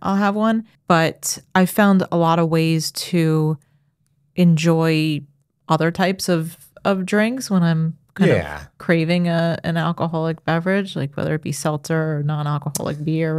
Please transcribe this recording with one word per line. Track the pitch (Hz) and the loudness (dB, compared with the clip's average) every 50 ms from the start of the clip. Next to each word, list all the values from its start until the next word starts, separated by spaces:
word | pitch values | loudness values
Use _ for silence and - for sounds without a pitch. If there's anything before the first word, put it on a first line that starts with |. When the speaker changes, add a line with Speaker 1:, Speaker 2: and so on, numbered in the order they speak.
| - | -4
Speaker 1:
I'll | 196 196 | -2 0
have | 196 208 202 202 | 0 0 0 0
one. | 214 214 226 220 226 226 - _ _ _ - | 0 0 0 0 0 -2 -6 _ _ _ 2
But | 175 165 165 156 - - - - - - - _ _ | 2 4 4 2 -2 -4 -6 -8 -8 -8 -12 _ _
I | 185 185 | 2 2
found | 175 - - 208 202 196 185 - - | 4 4 4 4 4 4 4 2 0
a | - | 0
lot | 170 165 165 165 170 | 2 2 2 2 2
of | 165 160 | 2 2
ways | 165 165 160 160 165 160 156 - | 2 2 2 2 0 0 -2 -4
to | - - - - 175 170 160 160 156 156 156 156 156 - - _ _ _ _ _ _ _ _ _ _ _ _ _ _ | -6 -8 -8 -2 0 0 2 2 2 2 2 0 -2 -4 -8 _ _ _ _ _ _ _ _ _ _ _ _ _ _
enjoy | - 180 170 165 151 160 170 165 160 165 165 160 156 156 160 151 143 143 - _ _ _ _ _ _ _ - | 2 4 4 4 4 4 2 2 2 2 2 2 0 0 0 -2 -4 -6 -12 _ _ _ _ _ _ _ -2
other | 160 156 160 165 | 0 2 2 0
types | 170 - 185 185 196 190 - - | 0 0 0 0 0 -2 -2 0
of, | 180 165 160 165 - - - _ _ - - | 0 0 0 -4 -8 -14 -20 _ _ -4 -2
of | 202 196 185 185 | 0 0 0 -2
drinks | 185 208 208 214 226 254 269 247 - | 0 0 0 2 0 -2 -4 -4 0
when | 196 180 170 | 0 2 2
I'm | 165 165 160 160 160 160 - _ _ _ | 2 2 2 0 -2 -4 -8 _ _ _
kind | - 185 160 | 2 2 4
Speaker 2:
Yeah. | 127 92 80 73 73 73 | 4 2 0 -4 -8 -12
Speaker 1:
of | 73 - _ - | -14 -16 _ -8
craving | - - 170 165 160 160 175 180 175 175 | -2 0 0 2 2 0 0 0 0 0
a, | 165 165 165 165 160 - - | 0 0 0 0 -2 -4 -4
an | 165 165 170 | -4 -4 -2
alcoholic | 160 165 170 - 165 165 170 160 160 165 160 - _ | -2 -2 -2 -2 -4 -4 -2 -2 -2 -4 -4 -4 _
beverage, | - 165 165 165 190 190 202 196 190 - | -4 -2 -2 0 0 -2 -2 -2 -4 -6
like, | - 135 143 - - | -6 -6 -6 -6 -6
whether | - 156 156 | -4 -4 -4
it | 156 | -4
be | - 135 | -4 -6
seltzer | 143 - - 160 151 147 147 - 160 160 156 156 151 147 | -8 -4 -4 -4 -4 -4 -4 -4 -2 -2 -2 -2 -2 -2
or | 143 | -2
non-alcoholic | 151 151 147 147 147 147 147 - 151 139 - - - 147 147 151 | -4 -4 -4 -4 -4 -4 -4 -6 -6 -6 -6 -6 -6 -6 -6 -4
beer | 156 160 160 165 160 156 | -4 -2 -2 -2 -2 -2